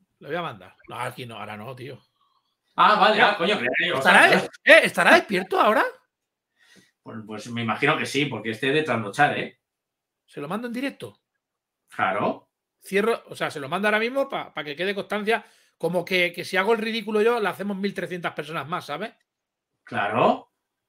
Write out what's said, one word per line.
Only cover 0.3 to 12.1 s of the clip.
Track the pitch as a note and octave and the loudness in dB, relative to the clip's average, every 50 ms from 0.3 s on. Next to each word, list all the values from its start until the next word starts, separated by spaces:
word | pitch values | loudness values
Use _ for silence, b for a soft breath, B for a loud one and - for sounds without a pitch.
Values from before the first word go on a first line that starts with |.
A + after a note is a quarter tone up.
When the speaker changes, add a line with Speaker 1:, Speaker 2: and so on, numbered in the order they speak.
| D3 | -8
Speaker 1:
a | F3 E3+ | -8 -8
mandar. | D#3 B2 G2 F2+ F#2+ - _ _ - | -8 -10 -14 -18 -20 -20 _ _ -16
No, | B2 A#2 | -12 -10
aquí | B2 B2 B2 - B2+ | -10 -10 -10 -12 -14
no, | A#2 A2+ G#2 | -14 -12 -14
ahora | G#2 G#2 G#2+ | -12 -12 -12
no, | G#2 G#2+ B2+ C3 | -12 -12 -14 -14
tío. | A#2+ B2 C#3 C3+ - _ _ _ _ _ _ _ _ _ _ _ _ _ _ - | -16 -16 -16 -18 -18 _ _ _ _ _ _ _ _ _ _ _ _ _ _ 2
Speaker 2:
Ah, | - E3+ F#3+ G#3+ G3 | 4 6 6 6 6
vale, | F#3+ G#3+ A3 - | 6 4 6 6
Speaker 1:
¿Eh? | B3 | 4
Speaker 2:
ah, | G#3 - - | 4 4 2
coño, | E3+ G3 G#3 - | 0 0 0 0
que, | A#2+ B2 - - E3+ - - | -2 -2 -2 -2 -2 -2 0
Speaker 1:
¿Estará | C3 - F#3 F3+ A3 D4+ | 2 4 6 8 8 8
Speaker 2:
ostras, | F#4 - F#3 - - - - - | 8 6 4 0 -2 -10 -4 6
Speaker 1:
de-, | A#3 D4 | 8 8
eh, | E4 C4 | 8 8
¿estará | G3 - - E3+ F#3+ D4+ | 4 2 2 4 6 6
despierto | E4+ - - G3+ F3 G3 - F#4+ F#4+ | 6 4 2 -4 -4 -4 -2 0 2
ahora? | D#4 A3 A3 C4+ F#4 B4+ - - _ _ _ _ _ _ _ _ _ _ b b b b b b b b b _ - | 4 4 4 4 2 0 -4 -12 _ _ _ _ _ _ _ _ _ _ b b b b b b b b b _ -18
Speaker 2:
Pues, | A#2 A2 A2+ G#2 | -14 -14 -14 -12
pues | G#2 G#2+ G#2 - B2 | -12 -12 -12 -12 -10
me | A#2+ A#2 A#2 | -8 -6 -4
imagino | A2+ A2 - C#3+ C#3+ D#3 | -4 -4 0 0 0 0
que | C3 A#2 | 0 -2
sí, | - - C#3 D3 | -4 -2 -2 -2
porque | C#3 A#2+ G#2+ G2+ A2+ | -2 -4 -8 -6 -6
este | A2 - - C3+ | -6 -4 -2 0
es | C#3 | 0
de | D#3 D3+ | 0 0
trasnochar, | C#3+ A#2+ A2 A2 G2+ - - D3 C#3 G#2+ G2 | 0 -2 -4 -4 -4 0 2 2 2 2 -2
¿eh? | - - - _ _ _ _ _ _ _ _ _ _ _ _ _ _ | -8 -10 -12 _ _ _ _ _ _ _ _ _ _ _ _ _ _
Speaker 1:
¿Se | _ - D#3 | _ -14 -12
lo | C#3+ C#3+ | -10 -8
mando | F#3 A3 B3 | -8 -8 -8
en | A#3+ A#3 | -8 -8
directo? | B3 C#4 C4+ - - - G#2+ G2 _ _ _ _ _ _ _ _ _ _ _ _ _ _ _ | -6 -8 -8 -8 -10 -16 -18 -18 _ _ _ _ _ _ _ _ _ _ _ _ _ _ _
Speaker 2:
Claro. | - - G#2+ F#2+ | -6 -4 -2 -2